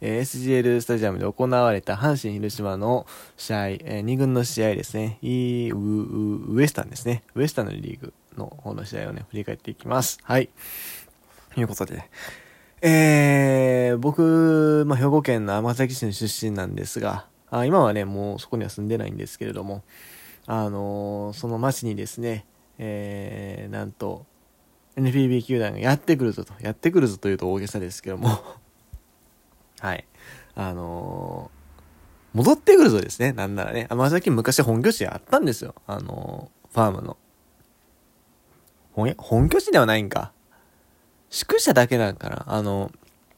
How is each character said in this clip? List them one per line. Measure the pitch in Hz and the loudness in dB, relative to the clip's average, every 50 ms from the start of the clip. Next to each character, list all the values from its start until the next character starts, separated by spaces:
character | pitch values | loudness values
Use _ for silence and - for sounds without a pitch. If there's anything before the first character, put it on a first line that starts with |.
え | 113 110 110 | -6 -4 -2
ー、 | 117 | -2
エ | 131 | -4
ス | 135 - 127 | -4 -6 -4
ジ | 127 131 | -2 2
ー | 131 | 2
エ | 127 120 | 4 4
ル | 123 120 120 | 4 2 2
ス | 117 | 2
タ | - 120 | 0 -2
ジ | 113 110 | 0 0
ア | 101 | -2
ム | 95 92 | -2 -2
で | 95 98 | -4 -4
行 | - - 127 | -2 -2 0
わ | 127 127 123 123 117 | 2 2 4 4 4
れ | 107 98 | 2 0
た | - - 98 | -2 -4 -4
阪 | 101 123 151 147 135 | 0 0 0 0 0
神 | - 110 104 | -2 -6 -6
広 | 101 104 104 - | -4 -6 -6 -6
島 | - 104 98 95 | -6 -6 -6 -4
の | 95 101 113 127 123 - - - - - - _ | -2 0 0 0 0 -2 -6 -16 -20 -20 -20 _
試 | - - - 113 | -12 -8 -6 -4
合、 | 104 101 | -4 -4
え | 98 98 - - - 110 104 | -4 -6 -8 -8 -8 -8 -6
ー、 | |
二 | 101 113 131 | -4 -2 0
軍 | 131 139 131 127 | 0 2 2 2
の | 123 120 | 0 0
試 | 120 - 110 110 | -2 -2 0 0
合 | 110 101 | 0 0
で | 95 - | -2 -4
す | - - | -6 -6
ね。 | 107 110 110 110 - | -6 -6 -6 -6 -6
イ | - 123 123 127 123 123 120 120 120 113 | -4 -4 -2 -2 -2 -2 -2 -2 -4 -4
ー-、 | 107 | -4
ウ-、 | |
ウ-、 | 104 101 107 107 107 104 - 107 107 107 104 104 104 - - 104 | -4 -2 -2 -2 -2 -2 -4 -4 -4 -2 -2 -4 -4 -4 -2 2
ウ | 120 143 | 2 2
エ | |
ス | 151 - | 2 2
タ | - | -2
ン | - - | -8 -8
で | - | -8
す | - - | -8 -6
ね。 | 120 123 120 - _ - | -4 -4 -4 -6 _ -4
ウ | 123 139 | -2 -2
エ | |
ス | 156 - | -2 -2
タ | - | -4
ン | 110 | -4
の | 98 98 | -4 -6
リ | 101 | -8
ー | 101 - - 131 | -10 -10 -12 -12
グ | 131 - - _ _ _ - | -14 -18 -20 _ _ _ -14
の | - 107 | -12 -12
方 | - - - - 107 107 | -12 -14 -14 -12 -10 -10
の | 104 104 | -10 -10
試 | - 107 104 | -10 -10 -8
合 | 104 104 | -8 -8
を | 104 | -10
ね、 | 104 107 - | -12 -12 -12
振 | - | -10
り | 107 104 | -10 -8
返 | - 107 | -8 -10
っ | - | -10
て | - 113 | -10 -14
い | 110 | -14
き | - - | -10 -6
ま | 117 120 131 | -2 -2 0
す。 | 120 - - - - | 0 -2 -4 -8 -4
は | - 120 131 | 0 0 0
い。 | 127 - _ - - - - - - - - - - - _ _ _ _ _ - - - - | 0 0 _ -18 -18 -16 -16 -14 -14 -14 -16 -18 -20 -20 _ _ _ _ _ -20 -20 -8 -4
と | 127 | -4
い | 117 | -2
う | |
こ | 110 101 | -2 -4
と | - 95 | -6 -8
で。 | - - - - - - - - - - - - - - _ _ _ _ - | -8 -8 -12 -14 -16 -18 -18 -18 -16 -18 -18 -20 -20 -20 _ _ _ _ 0
え | - 165 160 156 156 156 151 147 147 143 143 139 139 135 135 131 131 131 127 123 123 123 123 | 4 6 6 8 8 8 8 6 6 6 6 6 4 4 4 4 4 4 4 4 2 2 2
ー、 | 117 | 2
僕、 | 123 147 147 - 165 160 160 165 165 160 160 156 156 151 151 151 151 | 0 0 2 4 4 6 6 6 6 6 6 4 4 4 4 4 4
ま | 147 139 | 2 2
あ、 | |
兵 | 120 131 | 2 4
庫 | 143 147 151 | 4 4 4
県 | 147 139 120 113 107 | 4 2 0 0 0
の | 101 98 | 0 0
尼 | 104 110 120 120 | 0 0 0 0
崎 | 127 135 127 127 | 0 0 -2 -2
市 | 127 120 | -4 -4
の | 107 | -4
出 | 98 - 113 104 - - 113 110 | -4 -4 -4 -6 -4 -4 -4 -4
身 | 104 | -4
な | 98 92 | -4 -6
ん | 92 98 | -6 -6
で | 95 95 | -6 -8
す | 95 - 113 | -8 -6 -4
が、 | 107 104 98 95 - _ _ _ _ - | -4 -4 -4 -6 -10 _ _ _ _ -6
あ、 | - 120 120 | -4 -2 0
今 | 139 180 190 | 2 4 4
は | 143 110 104 | 4 4 2
ね、 | 104 98 | 0 -4
も | 98 98 98 101 104 101 | -4 -6 -6 -6 -6 -8
う | 101 | -10
そ | - - | -10 -8
こ | - | -6
に | 113 104 | -6 -6
は | 104 | -6
住 | - - 104 | -8 -6 -4
ん | 107 | -4
で | 113 | -4
な | 107 107 | -4 -4
い | 101 | -6
ん | 98 | -8
で | 101 101 | -10 -12
す | 98 - | -12 -12
け | - 110 | -10 -10
れ | 107 104 | -8 -8
ど | 98 98 | -8 -8
も、 | 101 98 101 - _ - - - - - - - - - - _ | -10 -10 -12 -14 _ -20 -20 -20 -20 -20 -20 -20 -20 -20 -16 _
あ | - 113 110 107 | -6 -4 -2 -2
の | 104 101 98 101 101 101 104 101 101 104 101 104 104 | -4 -4 -6 -6 -6 -6 -6 -6 -6 -6 -6 -6 -8
ー、 | 104 | -8
そ | - - | -8 -6
の | 117 117 113 | -6 -4 0
町 | 120 135 131 - 123 | 0 0 0 -2 -2
に | 113 107 | -4 -4
で | 104 104 | -6 -8
す | 107 - - | -10 -8 -8
ね、 | 117 117 113 104 - _ _ _ _ _ _ - | -6 -6 -6 -6 -10 _ _ _ _ _ _ -12
え | 113 110 104 104 101 101 101 101 98 101 104 101 101 98 98 104 104 101 | -10 -8 -8 -8 -8 -8 -10 -10 -10 -10 -10 -10 -10 -10 -12 -12 -12 -10
ー、 | |
な | 104 107 104 | -10 -8 -10
ん | 101 | -10
と、 | 101 - 107 95 92 - - _ _ _ _ _ _ _ _ _ _ _ _ _ - 131 | -10 -8 -8 -8 -8 -10 -14 _ _ _ _ _ _ _ _ _ _ _ _ _ -4 -2
エ | |
ヌ | 135 127 | 0 2
ピ | 123 139 | 2 2
ー | 135 127 | 2 2
ビ | 127 123 | 2 0
ー | 113 | 0
球 | - 127 117 | -2 -2 -2
団 | 110 104 104 | -2 -2 -4
が | 101 | -2
や | 104 127 139 | 0 2 2
っ | |
て | 143 - - 165 | 2 4 2 2
く | 135 127 | 2 2
る | 113 98 | 0 -2
ぞ | - - | -4 -8
と、 | - - - | -12 -12 -10
や | 113 107 | -8 -8
っ | 110 | -4
て | - - 170 | -2 0 2
く | 175 185 | 4 4
る | 139 | 4
ぞ | 113 98 | 2 2
と | 92 - 101 | -2 -2 -2
い | 95 | -2
う | |
と | 92 92 92 | -2 -2 -2
大 | 95 98 | -4 -4
げ | 98 | -4
さ | 104 - 104 | -6 -8 -8
で | 92 87 | -8 -8
す | 90 - | -10 -12
け | - 95 | -12 -10
ど | 95 | -4
も、 | 92 101 120 110 - - - - - _ _ _ _ _ _ - - _ | 0 0 0 0 0 -4 -12 -20 -20 _ _ _ _ _ _ -20 -20 _
<laughs> | _ _ _ _ _ _ _ _ _ _ _ _ _ _ - | _ _ _ _ _ _ _ _ _ _ _ _ _ _ -10
は | - 98 90 | -8 -8 -8
い。 | - - _ _ - - - - - - - - | -8 -10 _ _ -20 -20 -20 -20 -20 -20 -16 -10
あ | - 98 95 90 | -8 -8 -6 -6
の | 87 87 85 85 87 90 90 90 92 92 87 85 87 - - - - - - - - - - _ - - - - _ _ _ - | -8 -8 -8 -8 -8 -8 -8 -8 -8 -8 -8 -10 -10 -12 -16 -20 -20 -20 -20 -20 -20 -20 -20 _ -20 -20 -20 -20 _ _ _ 0
ー、 | |
戻 | 110 123 226 302 | 4 6 6 6
っ | |
て | 302 - - 392 | 6 8 8 10
く | 381 302 | 10 10
る | 233 | 8
ぞ | 110 101 | 6 4
で | - - | 0 -2
す | - - | -4 -2
ね、 | 120 135 | 0 0
な | 123 110 98 | 0 -2 -4
ん | 98 101 | -4 -4
な | 101 - | -4 -4
ら | 104 | -4
ね。 | 110 117 113 - | -4 -4 -4 -2
尼 | 120 120 131 139 | 0 2 2 4
崎 | 160 185 - 196 | 2 2 2 2
昔 | 135 113 110 - - - | 2 2 2 2 2 2
本 | 135 117 113 113 131 | 4 2 2 2 4
拠 | 220 | 2
地 | 226 - 104 | 2 0 -2
あ | - - | -6 -6
っ | - | -10
た | - - - 285 | -2 2 2 4
ん | - | 4
で | 147 110 | 2 -2
す | - - | -4 -6
よ。 | - - - _ | -12 -14 -14 _
あ | - 101 92 | -10 -10 -8
の | 90 90 92 92 - - - - - - _ _ _ - | -8 -10 -10 -10 -10 -10 -12 -12 -14 -16 _ _ _ -6
ー、 | - | 0
フ | 113 | 0
ァ | 113 104 | 2 2
ー | |
ム | 98 98 | 0 -2
の。 | - - - _ _ _ _ _ _ _ _ _ _ _ _ _ _ _ _ _ _ _ _ _ _ _ _ _ _ _ _ _ _ _ _ _ _ _ | -6 -10 -12 _ _ _ _ _ _ _ _ _ _ _ _ _ _ _ _ _ _ _ _ _ _ _ _ _ _ _ _ _ _ _ _ _ _ _
本 | - 107 107 | -4 -2 -2
や-、 | 127 - | -2 -2
本 | - - - 113 113 131 - | -6 -4 2 4 4 4 4
拠 | - 392 | 4 2
地 | 359 415 | 4 4
で | 359 254 | 6 6
は | 123 | 6
な | 110 110 | 6 4
い | 110 104 | 0 0
ん | 95 | -2
か。 | - - - - - _ _ _ _ _ _ _ _ _ _ _ _ _ _ _ _ _ _ _ | -4 -6 -6 -8 -14 _ _ _ _ _ _ _ _ _ _ _ _ _ _ _ _ _ _ _
宿 | - - - - 403 453 | -8 -8 -2 2 2 2
舎 | - 302 - | 4 6 6
だ | 123 120 | 6 6
け | 117 127 | 4 4
な | 120 113 101 | 2 0 0
ん | 95 | -2
か | - - - | -6 -8 -10
な。 | - - - | -10 -10 -8
あ | - - 107 | -4 -4 -2
の、 | 104 104 98 98 98 98 - _ _ _ _ _ _ _ _ | -2 -2 -2 -2 -4 -6 -8 _ _ _ _ _ _ _ _